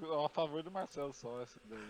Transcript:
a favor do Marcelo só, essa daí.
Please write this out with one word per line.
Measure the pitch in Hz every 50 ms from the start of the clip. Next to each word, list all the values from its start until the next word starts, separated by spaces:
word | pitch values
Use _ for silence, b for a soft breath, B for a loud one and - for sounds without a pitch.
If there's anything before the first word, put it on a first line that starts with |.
| 175 156 160 147 147
a | 151
favor | - - 165 156 147 160 160
do | 170
Marcelo | 190 190 185 - - 151 143 143 131
só, | - - 117 120 123
essa | 123 120 - - -
daí. | 107 110 110 107